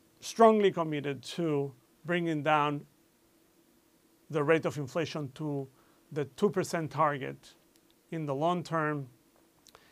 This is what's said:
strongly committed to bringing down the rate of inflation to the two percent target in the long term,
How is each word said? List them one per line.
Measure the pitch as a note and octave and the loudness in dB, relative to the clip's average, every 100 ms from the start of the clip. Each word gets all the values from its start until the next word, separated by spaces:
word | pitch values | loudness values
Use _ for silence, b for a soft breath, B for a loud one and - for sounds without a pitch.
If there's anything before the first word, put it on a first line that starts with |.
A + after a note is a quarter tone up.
| _ _ | _ _
strongly | - - A3+ A3 G3+ | -10 6 8 8 4
committed | F3 D#3+ D3 C#3+ C3+ | 2 -2 -2 -4 -6
to | - - E3+ C#3+ C#3 - _ _ | -8 -4 0 0 -2 -8 _ _
bringing | D3 F3 E3+ D#3 | -4 -2 0 -2
down | C#3+ D3+ D3 C#3+ - _ _ _ _ _ _ _ _ _ _ _ _ _ _ | 2 2 2 -2 -8 _ _ _ _ _ _ _ _ _ _ _ _ _ _
the | D3+ | -2
rate | D3 D#3+ | 2 2
of | F3 C3+ | 2 -4
inflation | C#3 F3+ D3+ E3 C#3 | -6 -4 -4 -6 -10
to | - D#3 C#3+ C3+ b b b _ | -8 -6 -6 -8 b b b _
the | C#3+ C#3+ - | -6 -6 0
two | G#3 | 0
percent | F#3 E3 F3 D3+ | 0 -2 -4 -4
target | C3+ D#3 A#2+ C3+ C#3+ - - _ _ _ _ _ | 0 0 0 -6 -10 -16 -20 _ _ _ _ _
in | E3 D3+ | -6 -4
the | |
long | C#3 D#3+ F3+ | 0 0 0
term, | D3+ E3 D3+ D3+ C3 - _ _ _ _ - b b | -2 -2 0 -2 -6 -16 _ _ _ _ -20 b b